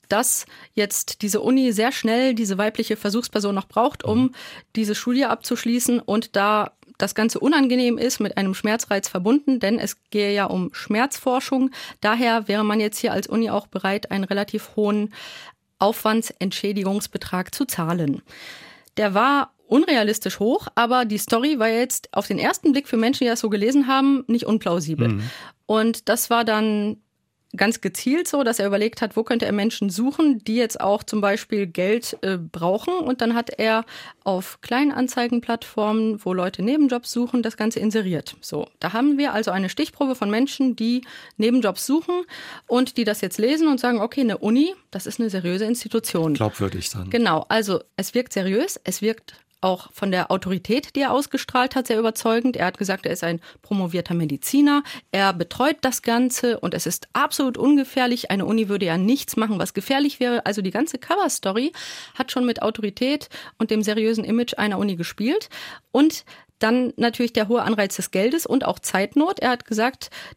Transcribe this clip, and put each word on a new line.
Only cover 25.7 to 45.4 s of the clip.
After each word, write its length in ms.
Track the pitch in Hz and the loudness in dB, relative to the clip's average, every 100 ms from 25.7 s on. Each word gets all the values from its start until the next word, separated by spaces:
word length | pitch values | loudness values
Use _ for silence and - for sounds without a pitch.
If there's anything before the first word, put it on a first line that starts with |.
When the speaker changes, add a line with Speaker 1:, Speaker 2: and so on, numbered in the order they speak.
| 214 220 226 - | 2 2 0 0
Speaker 1:
das 220 | 233 - | 0 2
war 140 | 233 226 | 2 2
dann 520 | 214 220 214 208 214 _ _ _ _ _ 180 | 2 2 0 -2 -6 _ _ _ _ _ -2
ganz 240 | 202 226 | -2 0
gezielt 480 | 196 - - 294 359 | -4 -4 -2 0 0
so, 140 | 294 | 0
dass 160 | 247 226 | 0 0
er 80 | 202 | 0
überlegt 340 | 202 214 - | 0 -2 -2
hat, 160 | 214 - | -4 -2
wo 60 | |
könnte 240 | 226 240 - | 0 0 0
er 60 | |
Menschen 360 | 208 208 - 202 | 0 0 0 -4
suchen, 560 | 180 247 285 311 240 - | 0 -2 2 2 2 0
die 120 | 220 | 0
jetzt 240 | 226 - | 0 0
auch 220 | 190 208 | 0 0
zum 180 | - 214 | 0 0
Beispiel 440 | 202 208 - 185 196 | 0 0 -2 -4 -2
Geld, 520 | 165 185 226 - - | -2 0 0 -2 -6
äh, 160 | 196 185 | -4 -4
brauchen. 560 | 160 170 170 196 - 359 | -6 -4 0 0 0 -2
Und 280 | 311 254 | -2 0
dann 120 | 226 233 | 0 0
hat 160 | 233 - | -2 -2
er 260 | 220 220 226 - - - | 0 0 -2 -12 -20 -10
auf 380 | - 185 185 - | -2 -2 -4 -12
Kleinanzeigenplattformen, 1600 | - 240 285 - 247 - 240 240 - 233 - - 214 214 220 214 - | -4 0 2 2 -2 0 0 -2 -2 -4 -4 -2 0 2 0 -2 -2
wo 100 | 185 | 0
Leute 280 | 180 185 | -2 -2
Nebenjobs 480 | 196 294 285 240 240 | 0 4 4 2 -4
suchen, 320 | 240 240 247 | -2 0 0
das 140 | 226 - | -2 -2
Ganze 240 | 214 - | -2 0
inseriert. 560 | 220 214 190 160 - - | 0 0 0 -2 -4 -14
So, 260 | - 151 - - | -8 -8 -8 -6
da 120 | - | -4
haben 240 | 208 277 277 | 2 2 4
wir 160 | 285 | 2
also 180 | 208 220 | 0 0
eine 200 | 185 185 | 0 -2
Stichprobe 440 | - 311 - 269 254 | -2 -4 -2 -2 0
von 160 | 202 | 0
Menschen, 460 | 214 277 - 262 240 | 0 0 0 -2 0
die 260 | 226 247 240 - - - | 0 -2 -4 -18 -14 0
Nebenjobs 480 | 214 254 214 180 - | 2 4 2 -2 0
suchen 380 | 294 330 349 349 - - - - | 0 0 -4 -4 -10 -16 -14 -2
und 300 | 240 254 - | 0 2 0
die 60 | 214 | 0
das 180 | 208 | 0
jetzt 160 | 185 - | -4 0
lesen 300 | 220 311 320 | 2 4 4
und 120 | 262 | 4
sagen, 200 | 247 240 | 2 0
"Okay, 200 | 220 - | 0 0
eine 180 | 247 196 | 0 0
Uni, 360 | 208 233 320 381 _ | 2 4 2 0 _
das 160 | 196 - | -10 -8
ist 120 | 208 | -4
eine 120 | 226 | -2
seriöse 340 | 190 | -2